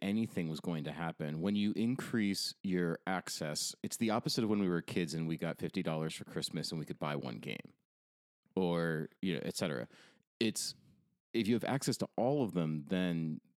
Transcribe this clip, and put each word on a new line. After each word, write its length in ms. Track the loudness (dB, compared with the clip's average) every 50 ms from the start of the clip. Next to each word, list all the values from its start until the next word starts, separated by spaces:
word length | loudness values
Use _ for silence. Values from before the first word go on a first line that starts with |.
anything 480 | 0 2 2 2 0 0 0 -2 -2 -2
was 100 | -2 -4
going 240 | -2 -2 -2 -2 -2
to 80 | -4
happen, 480 | -4 -2 -4 -4 -2 -2 -4 -2 -2 0
when 160 | 0 2 2
you 160 | 2 2 2 2
increase 760 | 2 2 0 0 0 -2 0 0 2 4 4 2 2 0 -2 -4 _
your 380 | -2 0 2 2 2 2 0 -2 -2
access, 680 | -2 -2 -2 -2 -4 -6 -4 -4 -2 -2 -2 -2 -4 -6 -6 -8
it's 120 | -6 -4
the 140 | 0 0 2
opposite 340 | 2 2 2 0 0 2 2
of 60 | 2
when 100 | 4 2
we 80 | 4
were 140 | 2 2 2
kids 320 | 0 -2 -2 -2 0 0 0
and 160 | -2 0 0
we 80 | -2
got 220 | -2 -2 -4 -4 -2
fifty 220 | -4 -4 -2 -2
dollars 320 | -2 0 0 0 -2 -2 -4
for 120 | -6 -10
Christmas 460 | -8 -6 -4 -4 -4 -4 -4 -4 -4
and 80 | -4 -4
we 60 | -4
could 140 | -6 -6 -4
buy 160 | -2 -2 -2
one 220 | -2 -2 -4 -6
game. 340 | -6 -6 -8 -8 -8 -10 -16 -20 _ _ _ _ _ _ _ _ _ _ _ _ _ _ _ -2
Or, 540 | 0 2 2 2 2 2 2 0 0 -2 -6 -8 -4
you 140 | -2 0 0
know, 60 | 0 -2
et 100 | -4 -2
cetera. 320 | -2 -2 0 0 -2 -4 -8 -12 -20 -20 -20 -20 _ _ _ _ 0
It's, 340 | 0 0 0 -2 -4 -4 -6 -10 -18 -20 -20 _ _ _ _ _ _ _ 0
if 140 | 2 4
you 60 | 4 4
have 100 | 2 2
access 320 | 2 0 2 2 0 0
to 100 | 0 -2 -2 0
all 260 | 2 2 4 4 4 2
of 100 | 2 2
them, 300 | 2 2 2 0 -2 0 0
then 500 | 2 2 2 2 2 2 0 0 -2 -4 _ _ _